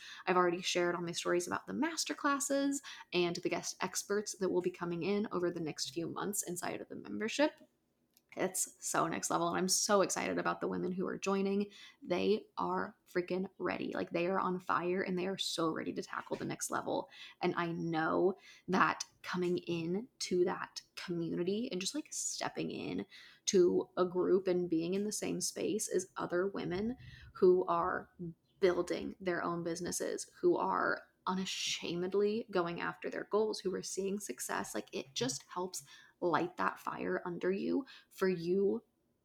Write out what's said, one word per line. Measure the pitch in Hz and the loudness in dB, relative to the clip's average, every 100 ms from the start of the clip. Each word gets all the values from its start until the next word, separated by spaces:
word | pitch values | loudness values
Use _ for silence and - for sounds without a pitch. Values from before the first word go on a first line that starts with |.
| - - - | -16 -6 2
I've | 180 | 4
already | 180 175 | 4 2
shared | 180 175 175 175 | 0 2 2 0
all | |
my | 170 | -2
stories | 170 180 175 180 | -2 2 2 2
about | 196 - | -4 -4
the | |
masterclasses | 196 311 320 - 294 294 277 - 277 277 277 - - - | -2 0 0 -4 -2 0 0 2 2 2 0 -6 -16 -4
and | 175 175 175 | 0 2 0
the | 175 | -2
guest | 175 - - | -2 -4 -4
experts | 185 - - 202 208 - | -4 -4 0 0 -2 -2
that | 190 | 0
will | 180 | 2
be | 180 | 0
coming | - 170 170 | -2 -4 -2
in | 175 202 214 | 0 0 0
over | 180 175 | 0 0
the | 175 | -2
next | 156 - - | -4 -4 -6
few | 170 160 | -4 -4
months | - 175 202 - | -4 -4 -2 -4
inside | 175 - - | -4 -4 -6
of | - | -8
the | - | -12
membership. | - 208 220 - 302 - - _ _ _ _ _ _ - | -8 -6 -2 2 2 0 -18 _ _ _ _ _ _ -4
It's | 185 - - - | -2 -2 -4 -6
so | - 160 160 | -2 0 0
next | - - | 0 -2
level, | 165 170 | 0 2
and | 175 | 2
I'm | 185 | 2
so | - - 202 | 2 6 6
excited | 175 185 180 175 | 4 2 0 0
about | 170 170 | 0 -2
the | 185 | -2
women | 185 180 | -2 -2
who | 185 180 | -2 -2
are | - | -2
joining. | 196 196 196 196 208 - - - - | 0 2 2 0 -2 -8 -20 -12 -2
They | 180 190 214 - - | 2 4 2 0 -4
are | 180 185 190 - _ | -2 0 -2 -8 _
freaking | 180 175 180 190 - | -2 0 -2 -4 -4
ready. | 180 - - - | -2 -2 -4 -4
Like, | 180 | -2
they | 170 175 | 0 0
are | 190 | 2
on | 185 180 | 0 -2
fire, | - 156 175 185 | 0 0 0 0
and | - 180 | 0 -2
they | 180 | -2
are | 190 | -2
so | - - 165 | -2 0 -2
ready | - - | -2 -4
to | - | -6
tackle | - - - - | -6 -8 -6 -6
the | - | -4
next | - - | -6 -4
level. | - 185 165 - - - - | -4 -2 -2 -4 -10 -18 -4
And | 180 - | -2 0
I | 170 | -2
know | 170 165 160 160 175 175 - - - - | -2 -2 0 2 4 2 0 -8 -12 0
that | 185 160 - - _ | 4 4 2 -6 _
coming | - 180 175 175 | -6 -2 0 0
in | - 170 165 185 254 - | -2 -2 -2 -2 -4 -8
to | - 180 185 | 0 2 2
that | 170 - - - - | 0 -6 -10 -14 -10
community | - 170 165 175 175 208 247 | -4 -2 -2 0 0 -2 -2
and | 185 | -4
just, | 185 294 | -4 -4
like, | - | -6
stepping | - - - 113 - 160 | -4 -4 -2 -4 -4 -4
in | - - - 202 - - - - | -4 -6 -6 -8 -12 -20 -8 2
to | 196 175 185 - - | 6 6 4 0 0
a | 180 | 2
group | 180 175 185 185 | 2 4 4 4
and | 180 175 | 2 2
being | 160 170 | 2 2
in | 196 | 0
the | 208 | 0
same | 208 185 175 | -2 -2 -2
space | - - 190 214 - | -2 -2 0 0 0
as | 185 185 - | -2 -2 -6
other | 170 175 196 | -2 0 0
women | 185 160 180 220 254 - - - | -2 -2 -2 -2 -4 -10 -18 -18
who | - 185 180 180 | 6 8 8 6
are | 170 180 - 196 - 170 - _ - | 2 2 -2 -6 -10 -10 -10 _ 2
building | 190 175 175 170 - - | 4 4 0 -2 -4 -6
their | 190 170 | -2 -2
own | 175 175 | -2 -2
businesses, | 170 170 175 175 - - - - | -4 -4 -4 -4 -2 -4 -8 0
who | 175 175 | 4 4
are | 185 185 - - - _ - | 2 2 2 0 -4 _ -2
unashamedly | 190 190 - - - - 175 185 196 208 220 - | -2 -2 -2 -2 -2 -2 -2 0 2 4 2 0
going | 196 170 170 | 0 0 -2
after | 170 - - | -4 -4 -6
their | - - | -6 0
goals, | - 220 202 | 2 2 -2
who | 185 | -4
are | 190 | -4
seeing | - - 190 202 | -4 -4 -2 -2
success, | - - - - 208 - | -6 -8 -4 -4 -4 -6
like, | - | -6
it | 185 - - | -8 -6 -2
just | 240 - - | -2 -4 -8
helps | - 185 - - - - - | -6 -6 -6 -14 -18 -20 -4
light | 175 156 175 - | 2 2 0 0
that | 190 - | -2 -2
fire | - - 180 185 180 | -6 -4 -2 -2 -4
under | 170 180 | -2 0
you | 196 233 262 269 - - | 0 0 0 -2 -10 -20
for | - 190 | 0 2
you | 175 170 190 202 226 - _ _ _ | 2 2 4 4 2 -4 _ _ _